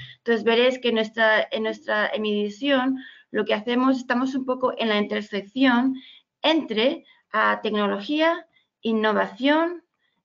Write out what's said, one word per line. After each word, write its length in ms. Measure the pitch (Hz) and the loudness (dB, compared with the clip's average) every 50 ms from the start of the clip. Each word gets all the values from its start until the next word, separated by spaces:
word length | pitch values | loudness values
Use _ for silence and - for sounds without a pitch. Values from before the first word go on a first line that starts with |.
| - - - _ | -20 -20 -20 _
Entonces, 260 | - - 233 220 202 | -4 -2 -2 0 2
veréis 340 | 226 226 226 247 254 254 262 | 2 2 4 4 2 2 0
que 140 | - 240 226 | -2 0 0
nuestra, 560 | 220 220 214 - 226 226 220 220 208 - - | 0 -2 -2 0 2 4 4 4 4 0 -2
en 120 | - 220 220 | -2 -4 -4
nuestra, 440 | 220 214 214 - 208 214 214 208 - | -4 -6 -6 -6 -4 -2 0 0 -2
en 120 | - 214 | -2 -2
mi 140 | 214 214 208 | -2 -2 0
división, 640 | 208 208 208 208 208 269 285 277 262 254 269 262 262 - - - - _ _ - | 0 -2 -4 -4 -4 -2 0 2 2 2 0 -2 -4 -6 -14 -20 -20 _ _ -4
lo 120 | 214 208 | -4 -2
que 100 | 214 220 | 0 -2
hacemos, 420 | 208 214 240 240 247 254 262 269 | -2 -2 -2 -2 0 2 2 2
estamos 380 | 254 - - 247 240 262 262 269 | 0 0 -2 -2 0 0 -2 -2
un 100 | 269 - | -4 -4
poco 300 | - 254 262 254 254 - | -4 -4 -2 -2 -2 -2
en 120 | - 226 226 | -2 -2 0
la 100 | 208 208 | 0 0
intersección 960 | 208 208 208 214 208 - - 196 196 202 - 254 269 269 240 240 254 262 262 - - - - - _ _ _ _ - | 0 -2 -4 -6 -6 -6 -8 -8 -8 -6 -2 2 2 4 4 4 2 2 0 -4 -8 -18 -20 -20 _ _ _ _ 0
entre, 600 | 285 320 320 - - 214 208 226 269 330 330 - _ _ _ _ _ - | 2 2 2 0 -2 -2 0 0 0 0 -2 -8 _ _ _ _ _ -2
ah, 280 | 214 214 208 208 214 - | 0 2 2 0 0 -2
tecnología, 840 | 214 208 208 208 202 196 196 202 - 294 302 311 330 339 349 - _ _ _ _ _ _ _ | -4 -2 0 0 0 -2 -4 -4 -4 -2 0 2 2 0 -2 -6 _ _ _ _ _ _ _
innovación, 1040 | - 226 226 220 214 220 208 202 196 190 196 - 247 277 302 311 330 339 349 330 - _ _ _ _ _ _ _ _ | -4 -2 0 0 2 2 2 0 0 -2 -4 -2 0 2 2 2 2 0 -2 -6 -14 _ _ _ _ _ _ _ _